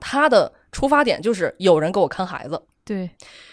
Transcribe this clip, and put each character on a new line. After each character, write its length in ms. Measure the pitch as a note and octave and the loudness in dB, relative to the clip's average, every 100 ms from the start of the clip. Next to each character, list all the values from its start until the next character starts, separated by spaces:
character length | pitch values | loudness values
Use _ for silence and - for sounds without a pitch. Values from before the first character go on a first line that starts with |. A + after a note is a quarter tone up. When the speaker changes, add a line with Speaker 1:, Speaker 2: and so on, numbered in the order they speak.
Speaker 1:
他 260 | - - G#3 | -6 0 4
的 240 | A3 C#3 - _ | 4 2 -4 _
出 160 | - C4+ | -4 0
发 160 | D4 | 2
点 160 | A#3+ - | 2 0
就 140 | G3 | -2
是 200 | G3+ E3 - | -2 -4 0
有 200 | F#3 D#3 | 4 4
人 140 | D#3+ | 2
给 80 | G3 | 0
我 80 | D3+ | -2
看 180 | - F#3 | -2 -8
孩 220 | E3 C3+ | -10 -10
子。 100 | D#3+ - _ | -12 -12 _
Speaker 2:
对。 280 | - G3 F3+ - - - - | -10 -8 -8 -14 -20 -20 -20